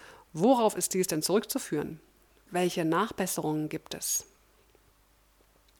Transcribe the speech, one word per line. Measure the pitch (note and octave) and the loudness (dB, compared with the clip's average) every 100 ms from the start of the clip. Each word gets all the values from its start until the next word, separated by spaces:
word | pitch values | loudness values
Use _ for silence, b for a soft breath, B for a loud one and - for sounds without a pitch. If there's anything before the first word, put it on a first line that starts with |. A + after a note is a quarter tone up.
| B B B | B B B
worauf | D#3 G#3+ B3 G#3+ F#3 | 2 4 6 4 2
ist | - | -2
dies | F#3 F3+ | 0 0
denn | D#3 | 0
zurückzuführen? | D#3 G3 - C4 - D3+ - D#3+ - _ _ _ _ | 2 0 0 -4 -4 -4 -4 -10 -18 _ _ _ _
Welche | F3+ F3+ F#3 | 0 0 2
Nachbesserungen | D#3+ E3 A3 - F#3 - D#3 D#3 D3+ | 2 2 0 -2 -4 -2 -2 -2 -2
gibt | D#3 - | -6 -10
es? | - - - - _ _ _ _ _ _ _ _ _ _ _ _ _ _ | -8 -4 -4 -6 _ _ _ _ _ _ _ _ _ _ _ _ _ _